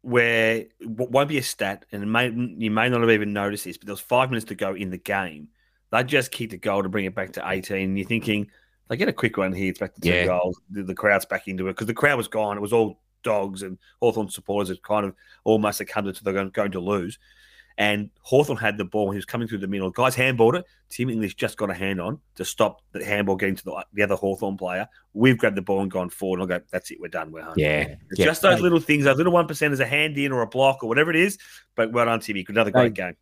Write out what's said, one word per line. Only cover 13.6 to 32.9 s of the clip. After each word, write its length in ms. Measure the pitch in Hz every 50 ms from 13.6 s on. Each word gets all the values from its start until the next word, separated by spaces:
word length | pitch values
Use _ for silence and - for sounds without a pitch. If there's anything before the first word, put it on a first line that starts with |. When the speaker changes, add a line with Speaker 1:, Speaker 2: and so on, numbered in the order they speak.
Speaker 1:
and 160 | 98 92 92 - _ _ _ _
Hawthorn 280 | 123 117 110 113 104 92
supporters 400 | - - - - 101 104 101 92
had 120 | 92 -
kind 240 | - - 104 107 101
of 80 | 95 - _ _ _ - _ _
almost 340 | 107 110 107 107 104 101
succumbed 380 | - 104 - - 107 101 98 92
to 80 | - 104
the 100 | 98 95
going, 160 | 98 98 95
going 220 | - 113 104 101
to 80 | 95 92
lose. 400 | 90 95 104 98 87 95 123 _ _ _ _ _ _ _ _ - _ _ _
And 320 | - 104 104 104 104 104 - _ _
Hawthorn 360 | _ - 127 135 147 143 135 107
had 180 | 113 107 101
the 60 | 107 98
ball. 260 | 92 - 107 104 98
He 40 | 101
was 100 | 101 92
coming 220 | - - 117 120
through 120 | 107 113 98
the 80 | 98
middle. 220 | 95 101 98 95 92
Guys 240 | - - 123 131 127
handballed 400 | 123 127 131 127 117 113 117 147
it. 100 | 180 180 _ _ _ _ _
Tim 200 | - - 123 127
English 260 | 117 113 107 95 -
just 220 | - 127 107 -
got 120 | - 107 98
a 40 | 90
hand 280 | 87 98 98 98 92
on 180 | 85 98 143 151 _ _ _
to 80 | - 92
stop 380 | - - - 110 98 - _ _ _
the 120 | - 101 -
handball 340 | - 104 104 101 98 95
getting 180 | 95 101 98 95
to 80 | - -
the, 220 | 92 - 95 - _ -
the 100 | 104 104
other 120 | 98 98
Hawthorn 420 | 92 101 98 95 - 113 98 98
player. 300 | 95 92 90 90 92 107 - _ _ _ _ _
We've 240 | 104 120 131 127
grabbed 180 | 127 - 110 98
the 60 | 98
ball 200 | 90 104 98 95
and 80 | 98 95
gone 200 | 92 92 90 90
forward. 320 | - - 98 95 92 90
And 100 | 92 90
I'll 80 | 90 87
go, 60 | _ _
"That's 200 | - 90 _ -
it. 80 | - -
We're 80 | 87
done. 240 | 85 - 85 80 80
We're 120 | 80 80 78
home." 100 | 80 -
Speaker 2:
Yeah. 380 | - 76 76 76 76 76 78 - - - _
Speaker 1:
It's 80 | - -
Speaker 2:
Yeah. 60 | -
Speaker 1:
just 160 | 151 165 -
those 160 | - 196 180
Speaker 3:
Hey. 40 | - 180
Speaker 1:
little 180 | 180 170 165
things, 240 | 156 - 151 147 139
those 120 | 139 131
little 140 | 135 170 180 175
one 140 | 175 165
percenters, 320 | 151 156 - 151 151 139 131
a 60 | 131
hand 320 | 113 143 147 151 156 147
in 140 | 143 139 139 135
or 80 | 123
a 60 | 113
block 360 | 107 - 127 135 135 135 131 123
or 60 | 110
whatever 200 | 117 135 156 170
it 40 | 165
is. 220 | 160 175 202 190 - - - - - _ _ _
But 160 | - 113 110 117
well 120 | 120 117
done, 140 | 117 117 110
Timmy. 260 | - - 104 98 90 -
Another 220 | 98 113 110 104
great 220 | - 127 123 117